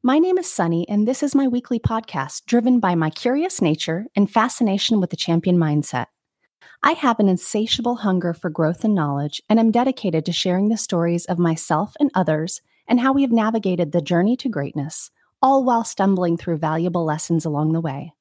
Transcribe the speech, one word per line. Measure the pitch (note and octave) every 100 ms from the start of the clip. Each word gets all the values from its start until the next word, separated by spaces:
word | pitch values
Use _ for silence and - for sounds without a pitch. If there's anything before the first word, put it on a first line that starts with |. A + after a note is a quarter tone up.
My | B3 C#4+
name | F4+ F#4
is | F4
Sunny, | - E3+ E3+ -
and | G#3 G#3+
this | C4
is | D4
my | C4+ C4+
weekly | B3 B3 A#3
podcast | - A3+ A3+ D#3 C3+ - -
driven | A#3 A#3 B3
by | G3
my | F3 D#3+
curious | - A#3+ C4+ F4 -
nature | E3+ D#3 - E3 A3+ -
and | G3
fascination | A3+ A#3 - A3 G3 - A3
with | F3+
the | -
champion | - E3+ F3 F3+
mindset. | D#3 D3 C#3+ B2 A#2+ _ _ _ _ _ - -
I | -
have | E4 C#4 A3+
an | G3+
insatiable | F3+ - G#3+ A3 - A#3+ A#3+
hunger | G#3 F#3 E3+
for | E3+ F3+
growth | D#3 D#3+ E3+
and | A3
knowledge, | G3+ D3 C#3+ D3 - _
and | A3
I'm | A3+
dedicated | A3+ B3+ C4 G3+ D#3+
to | D#3+
sharing | F3 F#3 F3+ G#3
the | A3+
stories | - F3 E3+ E3+ -
of | F3
myself | F3 D#3+ - D#3 G#3 -
and | C#4+
others | - E3 D#3 E3 - _ _ -
and | A#3+
how | C4
we | C4+
have | C#4
navigated | A3+ A3 A3+ G3 F3+ E3
the | E3+
journey | D3+ F3 F#3+ B3
to | C4+
greatness, | F#3+ C#3 - D3 - - _ _ _
all | C4 C4+
while | B3 A#3
stumbling | A3+ - G3 F#3+ F3 E3
through | - D#3+
valuable | D#3 D#3+ F3 F3
lessons | D#3+ D#3 - E3
along | D#3+ D3 D#3
the | D#3+
way. | E3 C3+ D#3+ _